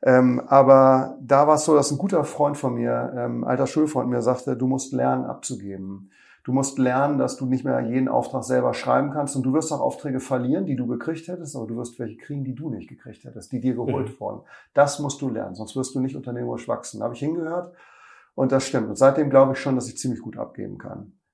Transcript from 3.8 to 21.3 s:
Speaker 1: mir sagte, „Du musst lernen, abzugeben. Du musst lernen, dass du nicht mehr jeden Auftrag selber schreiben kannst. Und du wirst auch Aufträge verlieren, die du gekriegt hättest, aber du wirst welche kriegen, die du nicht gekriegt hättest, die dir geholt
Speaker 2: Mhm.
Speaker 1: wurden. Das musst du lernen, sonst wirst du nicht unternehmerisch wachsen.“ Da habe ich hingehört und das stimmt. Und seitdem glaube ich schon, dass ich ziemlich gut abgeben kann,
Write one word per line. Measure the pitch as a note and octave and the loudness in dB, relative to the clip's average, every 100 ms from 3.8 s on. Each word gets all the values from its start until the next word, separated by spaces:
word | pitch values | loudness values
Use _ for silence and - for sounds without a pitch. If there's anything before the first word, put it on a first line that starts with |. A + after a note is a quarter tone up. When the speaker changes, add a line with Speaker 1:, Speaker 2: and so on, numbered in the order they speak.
| D3+ C3+ B2 | 0 0 0
Speaker 1:
mir | B2 | 0
sagte, | A2+ B2+ - B2+ | 0 0 -2 -2
„Du | B2+ | 0
musst | C3 - | -2 -2
lernen, | B2+ C3 C3 B2 | 0 0 0 -4
abzugeben. | B2 - A2+ G2 F#2+ F#2+ G2 - _ _ _ | -8 -10 -10 -10 -10 -10 -12 -18 _ _ _
Du | - | -2
musst | C3 C3+ - | -2 0 0
lernen, | B2+ B2+ C#3+ C#3+ | 0 2 0 0
dass | B2+ - | -2 -2
du | B2+ | -2
nicht | B2+ C3+ | -2 0
mehr | B2 | -2
jeden | A#2+ B2+ C3 | 0 0 0
Auftrag | A#2 B2 C3 | 0 -2 -6
selber | A#2+ B2+ B2 A2+ | -2 0 0 -2
schreiben | B2+ B2+ D3 | 0 2 2
kannst. | D3 C#3+ C3+ | -4 -4 -2
Und | |
du | B2+ | 0
wirst | D3 D#3 | 0 0
auch | C#3+ | -2
Aufträge | - - D3 B2+ | -2 -2 -6 -6
verlieren, | - C3 B2 E3 F#3 | -2 -2 0 -2 -2
die | B2+ | -4
du | A#2+ | -4
gekriegt | B2 - E3 - | -4 -6 -8 -8
hättest, | F3 D3+ C3 | -12 -12 -12
aber | A2 | -8
du | A#2 | -8
wirst | B2 - | -10 -10
welche | A2+ A2 | -12 -12
kriegen, | - C#3+ | -12 -8
die | C3+ | -8
du | B2 D#3 | -8 -8
nicht | G#2+ - | -10 -12
gekriegt | C3 A#2+ G#2 | -20 -20 -20
hättest, | B2+ A2+ - | -18 -18 -10
die | B2+ | -4
dir | C3 | -2
geholt | A#2+ A2+ C3+ A2 | -2 -2 -2 -4
Speaker 2:
Mhm. | - | -8
Speaker 1:
wurden. | G2+ G#2+ - - _ - | -10 -12 -16 -20 _ 4
Das | C#3+ - | 4 2
musst | C#3+ - | -6 -4
du | C3+ | -6
lernen, | G#2+ G2+ F#2+ | -4 -8 -10
sonst | A2 C3+ | -8 -6
wirst | B2+ C3+ | -4 -2
du | |
nicht | C3 C#3 | -4 -4
unternehmerisch | B2 A#2+ A#2+ A#2 - | -10 -8 -6 -8 -6
wachsen.“ | A2+ - G#2+ | -6 -6 -8
Da | A#2 | -8
habe | A#2+ | -4
ich | |
hingehört | C#3+ E3+ D#3+ F3 F3 - - _ - - _ - | -4 -4 -4 -6 -8 -16 -20 _ -20 -20 _ -2
und | C3+ | 2
das | C3+ - | 2 0
stimmt. | B2+ G#2 | -2 -2
Und | G2+ | 4
seitdem | C3+ D#3+ C#3+ | 4 6 4
glaube | C3 C3+ | 6 6
ich | C3 | 2
schon, | C#3+ | -2
dass | B2+ A#2 | -2 -4
ich | - | -6
ziemlich | B2+ A2 | -6 -6
gut | A2+ A2 | -8 -10
abgeben | - - G2 F#2+ | -10 -10 -12 -12
kann, | G2+ G2+ G2+ _ _ | -14 -14 -16 _ _